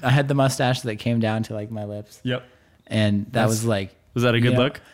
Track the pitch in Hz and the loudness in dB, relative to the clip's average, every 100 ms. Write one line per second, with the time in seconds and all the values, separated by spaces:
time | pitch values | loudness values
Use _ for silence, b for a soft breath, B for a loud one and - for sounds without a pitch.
0 | 127 139 139 139 135 131 127 127 123 107 | 2 2 4 2 2 2 0 -2 -4 -6
1 | 120 117 110 110 110 110 104 110 104 104 | -2 0 0 -2 -4 -8 -10 -10 -10 -12
2 | 104 - 127 127 - b b b - 110 | -14 -10 -6 -6 -8 b b b -4 0
3 | 107 104 101 113 110 110 117 101 95 _ | 2 0 -2 0 0 0 0 -2 -4 _
4 | _ 127 120 117 120 123 131 - b | _ 0 2 4 4 4 2 -2 b